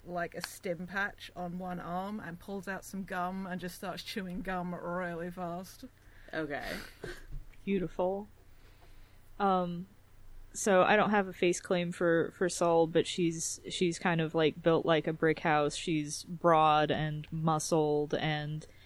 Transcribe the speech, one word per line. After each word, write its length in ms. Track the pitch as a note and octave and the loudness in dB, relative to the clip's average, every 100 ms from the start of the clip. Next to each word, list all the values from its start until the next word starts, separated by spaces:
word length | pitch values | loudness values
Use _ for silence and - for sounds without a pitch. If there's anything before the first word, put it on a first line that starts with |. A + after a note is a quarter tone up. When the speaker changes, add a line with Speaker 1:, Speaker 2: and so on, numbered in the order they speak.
| - | -10
Speaker 1:
like, 300 | F3 E3+ - | -6 -6 -8
a 120 | - | -12
stim 400 | - F#3+ E3+ F3 | -10 -6 -6 -6
patch 420 | G3 G3+ - - F3 | -4 -6 -8 -16 -10
on 240 | F3+ F3 | -8 -8
one 220 | F#3 F3 | -8 -8
arm 400 | E3 F3+ G3 G#3+ E3 | -6 -6 -6 -8 -10
and 140 | E3+ | -14
pulls 300 | - G3 F#3+ | -10 -10 -8
out 160 | F#3+ - | -10 -10
some 180 | G3 | -10
gum 420 | F#3 F#3 F3+ F#3+ F#3+ | -6 -4 -4 -4 -6
and 100 | F3+ | -6
just 160 | F3 - | -8 -10
starts 260 | F#3+ F3+ | -10 -10
chewing 380 | - A3 F#3 F#3 | -8 -8 -6 -8
gum 320 | F3+ F#3 F3+ | -6 -4 -4
really 560 | F3 F3 F3 F3 E3 F3 | -6 -6 -4 -4 -6 -8
fast. 520 | F3+ F3 F3 F#3+ - C4 - - - - | -8 -8 -8 -10 -16 -20 -20 -20 -20 -10
Speaker 2:
Okay. 300 | D#3+ D3 C3+ A2+ G3 - - - - - - - - G3 | -6 -4 -6 -6 -8 -12 -14 -12 -12 -10 -12 -12 -10 -2
Speaker 3:
Beautiful. 640 | G3 E3+ - F#3 G3 G#3+ - - - - - - - - - - - | -2 -2 -2 -2 -2 -8 -18 -20 -20 -20 -20 -20 -20 -20 -20 -14 0
Um, 480 | G3+ F#3 F3 F3 F#3+ - - - - - - | 2 2 2 -4 -10 -16 -20 -20 -18 -16 -12
so 300 | - G#3+ F#3 | -2 4 6
I 120 | D#3+ G#3+ | 8 6
don't 140 | G3 | 6
have 180 | G#3 F#3+ | 2 0
a 60 | |
face 260 | F3 F3+ F3 | 0 0 0
claim 320 | - F3+ F3 | 0 0 0
for, 400 | - F3 E3 - - | 0 4 4 2 0
for 100 | F3+ | -2
Saul, 400 | - E3+ E3 E3 | 2 4 4 4
but 180 | E3+ - | 2 0
she's, 520 | - E3 E3 - - - | 2 0 0 -6 -8 -6
she's 300 | - F3 E3 | 0 0 2
kind 220 | F#3 E3 | 0 2
of, 120 | D#3 | 0
like, 280 | E3 D#3 - | 2 2 2
built 240 | E3+ D#3+ - | 4 4 4
like 220 | D#3 D#3+ | 2 2
a 60 | |
brick 260 | D#3+ D#3+ D3+ | 2 2 2
house. 360 | E3+ D3+ D3 - | 2 4 2 -2
She's 480 | - D#3 D3 - | -2 -2 -2 -8
broad 640 | - E3+ E3+ D#3+ D#3 D3+ D3+ | -10 0 6 8 8 6 4
and 360 | C#3+ D#3 D3+ D3 | 2 0 -4 -6
muscled 800 | D#3+ E3 D#3 - D#3+ D3+ D3 D3 | -2 0 2 2 2 4 2 0
and 520 | D3+ D#3 D3+ D3+ D#3 - - | 0 0 -2 -4 -8 -10 -20